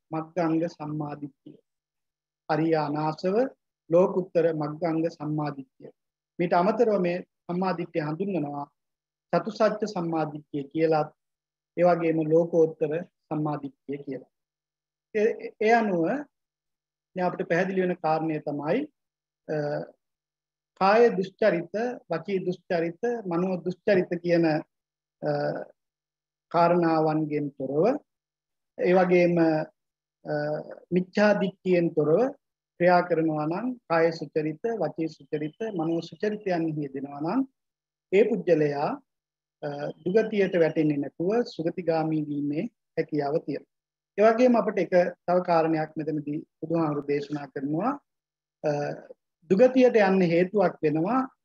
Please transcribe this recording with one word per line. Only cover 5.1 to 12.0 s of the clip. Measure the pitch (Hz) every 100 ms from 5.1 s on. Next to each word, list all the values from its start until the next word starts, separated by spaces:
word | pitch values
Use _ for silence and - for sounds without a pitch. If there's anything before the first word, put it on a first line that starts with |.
සම්මාදිට්ඨිය. | - 151 151 147 139 - _ - _ _ _ _ -
මීට | 175
අමතරව | 180 190 226 220 196
මේ | 175 180 - _
සම්මාදිට්ඨිය | - 175 185 175 170 170
හඳුන්වනවා | 151 156 202 170 143 143 143 _ _ _ _ _ -
චතුසත්‍ය | 170 220 - 214 214 202
සම්මාදිට්ඨිය | 180 165 160 151 151 - 147
කියලත්, | 135 160 160 156 151 _ _ _ _ _ _ -
ඒ |
වගේම | 175 170